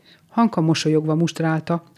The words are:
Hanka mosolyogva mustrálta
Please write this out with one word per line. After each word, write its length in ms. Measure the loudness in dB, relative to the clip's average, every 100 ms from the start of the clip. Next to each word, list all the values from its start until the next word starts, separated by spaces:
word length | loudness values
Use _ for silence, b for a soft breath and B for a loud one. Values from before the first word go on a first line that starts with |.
| b b b
Hanka 320 | 0 0 2
mosolyogva 540 | 0 0 0 0 0
mustrálta 680 | 0 0 -2 -2 -2 -2 -6 -6